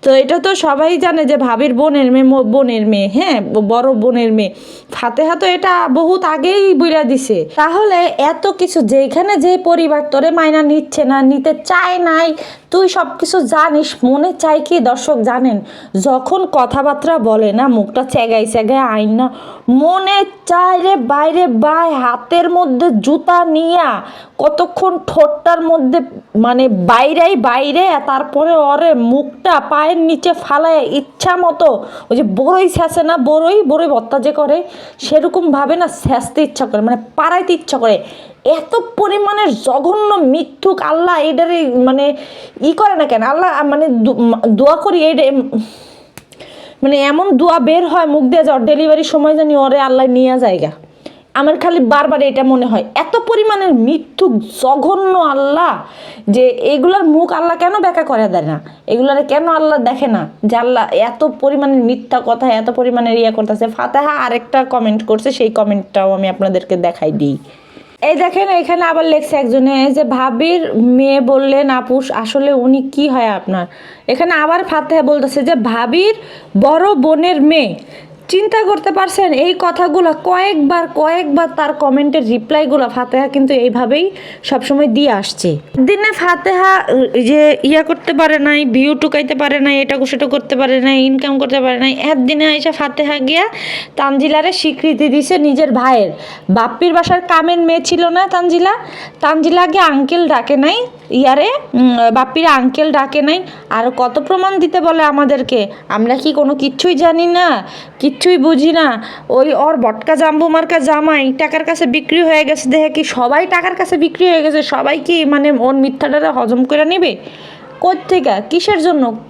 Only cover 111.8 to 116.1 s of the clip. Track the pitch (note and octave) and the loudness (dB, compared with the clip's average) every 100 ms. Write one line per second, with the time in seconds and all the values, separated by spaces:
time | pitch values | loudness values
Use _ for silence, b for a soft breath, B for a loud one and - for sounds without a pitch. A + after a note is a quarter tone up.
111.8 | D#4+ C#4 C4+ D#4+ E4 D#4 D4 D4+ C4 D4+ | 0 -2 -2 0 2 2 2 -2 0 0
112.8 | D#4 D4+ D4+ - B3 C#4+ F#4 F4+ F4 F4+ | 0 -2 -4 -2 0 0 0 -2 -2 -4
113.8 | F#4 F4 D#4 - F4+ E4 D4+ D4+ D4 C#4 | -2 0 -2 0 2 2 2 0 -2 -2
114.8 | C4 D4+ - E4+ D4+ C#4+ C#4+ C#4 B3 C4+ | -2 -4 -2 0 2 2 2 2 0 2
115.8 | C4+ C4+ D4 | 0 -2 -2